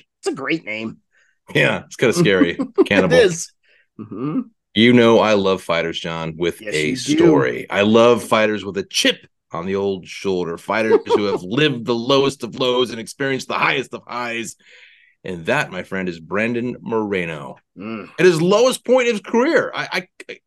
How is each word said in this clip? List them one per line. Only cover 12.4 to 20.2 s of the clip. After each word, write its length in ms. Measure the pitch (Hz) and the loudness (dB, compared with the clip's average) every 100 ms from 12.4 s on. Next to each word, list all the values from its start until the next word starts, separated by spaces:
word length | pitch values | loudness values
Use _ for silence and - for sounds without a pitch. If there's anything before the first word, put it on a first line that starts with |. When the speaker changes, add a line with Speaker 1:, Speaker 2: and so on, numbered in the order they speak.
Speaker 2:
of 160 | 113 131 | -12 -4
lows 320 | 127 123 123 | -2 0 -2
and 80 | 117 | -4
experienced 480 | 107 - 139 131 - | -14 -8 -6 -4 -6
the 60 | |
highest 400 | 110 160 147 120 | -4 -2 -2 -6
of 80 | 117 - | -12 -12
highs. 520 | 117 120 117 113 - _ - _ _ _ _ | -10 -8 -8 -10 -14 _ -20 _ _ _ _
And 220 | - 87 82 | -12 -10 -4
that, 260 | 131 - | -2 -2
my 120 | 92 | -8
friend, 260 | 87 95 92 | -8 -6 -6
is 100 | 85 | -8
Brandon 560 | 80 95 113 120 123 - | -6 -4 -2 -4 -6 -8
Moreno. 720 | - 113 107 98 85 78 67 64 _ - | -6 -4 -2 -4 -4 -8 -12 -18 _ -16
Speaker 1:
Mm. 320 | 104 110 90 - | -12 -12 -14 2
Speaker 2:
At 60 | 180 | 2
his 160 | 165 | 4
lowest 420 | 175 202 254 214 | 2 4 2 0
point 240 | - 254 240 | 0 2 2
of 60 | |
his 80 | 214 | -2
career. 500 | - 226 269 285 98 | -2 0 2 2 0
I, 340 | - 151 185 185 _ | -6 -6 -8 -8 _